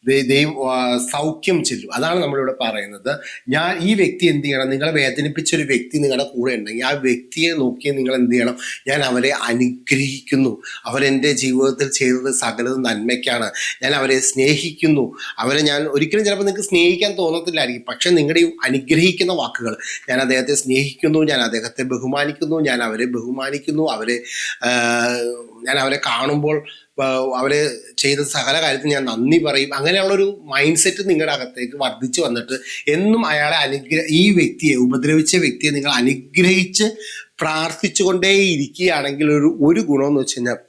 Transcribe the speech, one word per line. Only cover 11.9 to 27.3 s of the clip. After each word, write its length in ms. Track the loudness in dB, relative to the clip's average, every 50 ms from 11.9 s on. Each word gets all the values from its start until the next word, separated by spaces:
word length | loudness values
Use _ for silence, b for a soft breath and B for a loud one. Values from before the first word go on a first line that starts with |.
ചെയ്തത് 440 | -2 0 2 2 2 2 0 -2 -2
സകലതും 480 | -2 -2 -2 -2 -2 -4 -2 -2 -2 0
നന്മയ്ക്കാണ്, 680 | -2 -2 0 0 -2 -2 -2 -2 -2 -2 -2 -2 -4 -6 B B B B B -2
ഞാൻ 100 | -2 0
അവരെ 280 | 0 2 2 2 2
സ്നേഹിക്കുന്നു. 960 | 2 0 0 2 2 2 2 0 -2 -6 -6 -2 2 2 4 4 2 -2 B B B B B -4
അവരെ 220 | -2 0 0 2
ഞാൻ 220 | 2 0 0 0 -2
ഒരിക്കലും 420 | -2 -2 -2 -2 0 0 0 0
ചിലപ്പോൾ 200 | 0 0 0 -2
നിങ്ങൾക്ക് 240 | -2 -2 -4 -4 0
സ്നേഹിക്കാൻ 480 | 2 4 4 4 4 2 0 -2 -2
തോന്നത്തില്ലായിരിക്കും, 680 | -2 -2 -2 -2 -2 -4 -4 -2 -2 -2 -2 -4 -8 -8 -12
പക്ഷെ 220 | -8 -4 0 2
നിങ്ങളുടെ 300 | 4 4 4 4 4 4
ഈ 100 | 2 2 0 -4 -2
അനുഗ്രഹിക്കുന്ന 680 | 0 0 0 2 2 2 4 4 4 2 2 -2 -2 0
വാക്കുകൾ, 440 | -2 -4 -4 -6 -6 -6 -6 -8 B B B B B B -4
ഞാൻ 100 | -2 0
അദ്ദേഹത്തെ 340 | 0 2 0 0 0 0 -2
സ്നേഹിക്കുന്നു, 640 | -2 0 0 0 2 0 0 -4 -2 0 2 2 4
ഞാൻ 220 | 2 2 2 0
അദ്ദേഹത്തെ 420 | 0 0 -2 -4 -6 -6 -6 -6 -4
ബഹുമാനിക്കുന്നു, 760 | -4 -4 -4 -4 -4 -2 -2 -2 -4 -4 -6 -4 -2 0 0
ഞാൻ 220 | 0 0 0 0 -2
അവരെ 220 | -4 -2 -2 -4
ബഹുമാനിക്കുന്നു, 840 | -2 -2 -6 -6 -6 -6 -6 -6 -6 -6 -6 -4 -4 -2 0 0 0
അവരെ, 340 | -2 -4 -2 -2 -4 -4 -4 B B B B B B B -2
ആ, 60 | 0 0 2 2 2 2 0 0 0 -2 -2 -4 -6 -6 -10 -14 -20 -20 -12 -6
ഞാൻ 120 | -4 -2 0
അവരെ 180 | 0 0 -2
കാണുമ്പോൾ, 720 | -2 -2 -2 -2 -2 0 0 0 0 0 0 -2 -2 -4 B B B B B _ -4 -2
ആ, 360 | 0 0 0 -2 -2